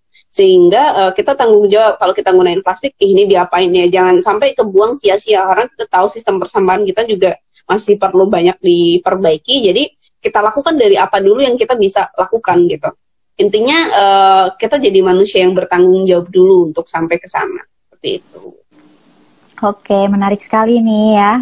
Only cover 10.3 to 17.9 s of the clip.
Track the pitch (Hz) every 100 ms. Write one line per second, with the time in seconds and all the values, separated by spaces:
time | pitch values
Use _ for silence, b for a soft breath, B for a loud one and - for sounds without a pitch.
10.3 | - 208 220 302 320 214 196 196 202 196
11.3 | 226 269 240 220 247 196 202 185 - 185
12.3 | 226 - 175 175 156 - - _ _ _
13.3 | - 202 208 240 320 330 202 196 196 190
14.3 | 190 185 - 220 294 240 190 190 180 202
15.3 | 196 180 180 - 180 180 185 190 175 175
16.3 | 180 185 185 170 156 165 165 165 170 -
17.3 | 156 - 359 - _ _